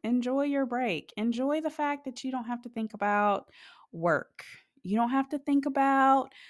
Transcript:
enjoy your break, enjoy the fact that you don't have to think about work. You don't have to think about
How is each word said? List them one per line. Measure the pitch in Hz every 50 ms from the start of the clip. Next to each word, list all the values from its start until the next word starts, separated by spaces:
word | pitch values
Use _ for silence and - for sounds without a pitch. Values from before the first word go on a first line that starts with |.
| -
enjoy | 226 240 247 233 247 262 277 285
your | 285 285 277 269
break, | 240 240 247 254 220 170 151 - - _
enjoy | 208 220 233 226 240 262 277 294 320
the | 311 302
fact | 294 - 294 285 285 285 285
that | 262 254 - -
you | 262
don't | 254 254 226
have | 233 240 240
to | - 233
think | - 233 220 214 -
about | 208 202 208 202 208 208 208 196 - - _ - - - - - - - _
work. | - 165 165 175 156 - - - _ - - - - - _ _ _ _ -
You | 180 208
don't | 226 233 240
have | 262 269 269 269
to | 302 285
think | - 294 285 277 269
about | 294 277 277 269 277 269 269 269 269 269 269 254 - - - -